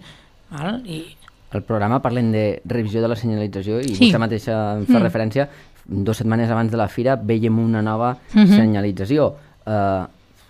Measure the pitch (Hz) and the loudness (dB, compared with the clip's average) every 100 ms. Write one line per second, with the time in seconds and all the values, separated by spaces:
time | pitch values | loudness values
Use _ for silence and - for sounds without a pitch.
0 | - - _ _ - 151 170 240 240 156 | -4 -20 _ _ -18 -10 -8 -8 -10 -12
1 | 165 - - _ - 104 - 110 104 127 | -14 -20 -20 _ -10 -10 -4 -2 0 0
2 | 135 120 113 107 107 - 87 117 107 113 | 0 0 0 2 0 -2 -6 -4 -2 -2
3 | 113 110 113 107 104 95 98 113 135 98 | -2 -2 -2 -2 -4 -6 -4 -4 -4 4
4 | 240 120 113 110 120 110 104 104 101 240 | 4 4 0 -2 -2 -2 -2 -2 2 4
5 | 87 113 110 135 143 - - - - 95 | 4 0 -2 0 -2 -6 -20 -20 -8 -4
6 | 98 110 110 113 117 113 113 117 101 - | -2 -2 0 0 0 0 0 0 -2 -2
7 | 123 131 107 113 113 110 113 113 107 110 | -2 0 0 0 2 2 2 0 0 0
8 | 120 123 - 214 196 202 156 104 104 92 | -2 -4 0 4 8 6 4 2 -2 -4
9 | 98 151 120 - - _ - 107 98 95 | -2 0 0 -2 -20 _ -4 -2 0 -2
10 | 90 - _ _ | -6 -14 _ _